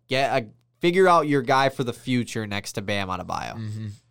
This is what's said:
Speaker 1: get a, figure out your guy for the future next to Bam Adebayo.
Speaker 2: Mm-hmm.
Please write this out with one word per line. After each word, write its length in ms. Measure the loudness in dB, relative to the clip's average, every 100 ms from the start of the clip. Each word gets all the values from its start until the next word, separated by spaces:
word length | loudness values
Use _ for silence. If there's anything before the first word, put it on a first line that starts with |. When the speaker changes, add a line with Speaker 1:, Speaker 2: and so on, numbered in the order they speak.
| -4
Speaker 1:
get 360 | -2 0 -2
a, 40 | -4 -12 _ _
figure 260 | 2 4 6
out 200 | 6 4
your 140 | 0
guy 280 | 2 2 2
for 140 | 0
the 100 | -4
future 520 | -6 -2 -2 -2 -6 -6
next 280 | -8 -8
to 100 | -8
Bam 240 | -4 -2 -2
Adebayo. 480 | -6 -6 -6 -6 -8
Speaker 2:
Mm-hmm. 300 | -10 -8 -10 -12 _